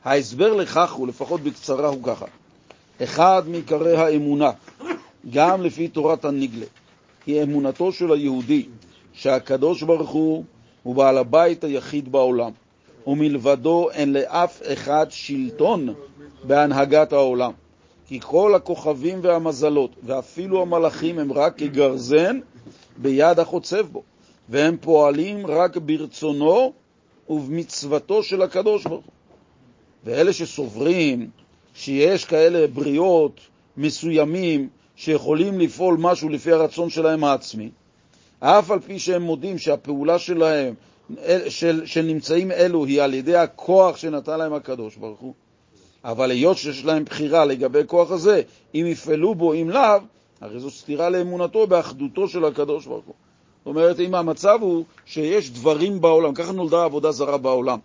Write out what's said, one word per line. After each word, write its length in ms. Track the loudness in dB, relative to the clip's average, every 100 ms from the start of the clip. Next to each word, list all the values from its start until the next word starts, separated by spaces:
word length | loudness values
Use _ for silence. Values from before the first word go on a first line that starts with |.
ההסבר 500 | 0 0 -2 0 2
לכך 380 | 2 0 0 0
הוא, 160 | 0 -8
לפחות 320 | -8 -6 -4
בקצרה, 480 | -6 -8 -6 -2 -2
הוא 160 | -2
ככה. 220 | -6 -8 -10 _ _ _ _ -20 _ _
אחד 400 | -8 4 6 6 0
מעיקרי 500 | -8 -4 -2 2 4
האמונה, 540 | 4 2 0 2 0 0 -14 _ -12 -12 -12 _ -6
גם 320 | 2 2 2
לפי 260 | -2 -4 -6
תורת 360 | -2 -2 0
הנגלה, 420 | -2 -4 -4 -8 -16 _ _ _ _ _ -4
היא 160 | -2
אמונתו 500 | 0 0 -2 -2 -4
של 200 | -2 0
היהודי, 540 | 2 0 -4 0 -2 -2 -14 -20 _ _
שהקדוש 720 | -6 0 0 0 0 0 0
ברוך 280 | 0 0 2
הוא, 340 | -2 0 -2 -6 _ _ _
הוא 120 | -6
בעל 240 | 2 4 4
הבית 460 | 2 4 4 2
היחיד 480 | -4 -6 -6 -10 -2
בעולם, 380 | 0 2 2 -2 -8 _ _ _ _ -4
ומלבדו 840 | 0 0 0 2 2 2 2 0
אין 220 | -2 0
לאף 500 | 0 0 0 -2 -2 -8
אחד 340 | -6 0 0 0
שלטון 840 | -4 -10 -6 -6 0 0 0 -4 -10 -16 -20 -20 _
בהנהגת 680 | 0 2 2 2 4 4 4
העולם. 400 | 2 2 2 -2 -6 _ _ _ _ _
כי 120 | -16
כל 320 | -2 2 4
הכוכבים 640 | 2 2 -6 -4 -2 -4 -2
והמזלות, 680 | 0 0 0 -2 0 0 -2 -6
ואפילו 600 | -8 -8 -8 -12 -4 -2
המלאכים, 560 | 0 0 0 -2 -6 -4
הם 140 | -4
רק 260 | 0 0 0
כגרזן 840 | -6 2 2 2 2 2 2 -2 -10 -20 -20 -20 _ -6
ביד 420 | -2 4 4 4
החוצב 480 | 0 -4 -6 -4 -4
בו, 100 | -8 -18 _ _ _ _
והם 280 | 0 0 0
פועלים 680 | 2 4 4 2 -4 -6 -4
רק 300 | 0 0 -2
ברצונו 960 | -4 -4 -4 -8 -4 0 2 4 2 -4 _ _ _ _ _
ובמצוותו 920 | -6 -4 -8 -8 -10 -4 -4 0 -2
של 200 | -2 -2
הקדוש 420 | -2 0 0 -2
ברוך 200 | -4 -10
הוא. 80 | -12 _ _ _ _ _ _ _ _ _
ואלה 280 | -8 0 0
שסוברים 1000 | 0 -6 -8 -10 -4 -2 0 0 -2 -8 -16 _ _ _
שיש 500 | -18 -6 2 2 2
כאלה 420 | 0 2 4 4 0
בריאות 760 | 0 -2 0 2 4 2 -2 _ _ _ -6
מסוימים 920 | -6 -4 -4 0 0 -2 -2 -2 -4 _ _ _
שיכולים 600 | -4 -2 0 0 0 0
לפעול 360 | -2 0 0 2
משהו 280 | 2 0 -2
לפי 240 | -6 2
הרצון 380 | 2 2 -2 -6
שלהם 340 | 0 0 2
העצמי, 460 | 0 0 -4 -12 -14 -16 _ _ _ _ _ _
אף 300 | 4 4 4
על 100 | -2
פי 180 | -4 -10
שהם 240 | -2 -2
מודים 360 | -2 -4 -6 -8
שהפעולה 600 | -2 -4 -4 -4 0 0
שלהם, 560 | 0 0 2 2 -2 -6 _ _ _ -12
אל-, 300 | 0 0 0
של, 340 | -2 0 0 -2
של 160 | -2
נמצאים 500 | -2 -2 0 0 0
אלו 320 | 2 2 2
היא 180 | 0 2
על 120 | 2
ידי 220 | 0 2 2
הכוח 600 | 2 -2 2 6 6 2
שנתן 420 | -6 -8 -6 -6
להם 140 | -4
הקדוש 440 | -6 -8 -10 -10 -12
ברוך 220 | -16 -14
הוא, 160 | -18 -20 _ _ _ _ _ _
אבל 260 | -10 -2 0
היות 260 | 2 2 2
שיש 280 | -2 -6
להם 200 | -2 -2
בחירה 400 | -2 -6 0 4
לגבי 380 | 4 2 0 2 2
כוח 240 | 2 2
הזה, 320 | 2 4 4 2 _ _
אם 120 | -4 -2
יפעלו 460 | -4 -2 0 0
בו, 200 | 0 0
אם 160 | 0 0
לאו, 300 | 2 4 4 0 _ _ _
הרי 200 | -16 -14
זו 100 | -14
סתירה 400 | -16 -10 -2 0
לאמונתו 560 | 0 -4 -4 -4 0 2
באחדותו 640 | 2 0 -8 -8 -4 -4
של 160 | -2
הקדוש 420 | -2 -2 -4 -4 -8
ברוך 180 | -14
הוא. 100 | -14 -20 _ _ _ _
זאת 80 | -10
אומרת, 340 | 2 2 2
אם 140 | -2
המצב 440 | -2 -4 -2 2 4
הוא 240 | 2 -2 -4 _
שיש 460 | _ -6 -2 -2 -4
דברים 500 | -2 0 2 0 2
בעולם, 340 | 4 4 4
ככה 180 | -2 -6
נולדה 320 | -6 0 2
עבודה 280 | 2 0 -2
זרה 260 | -2 -2 -2
בעולם. 400 | 0 -2 -2 -4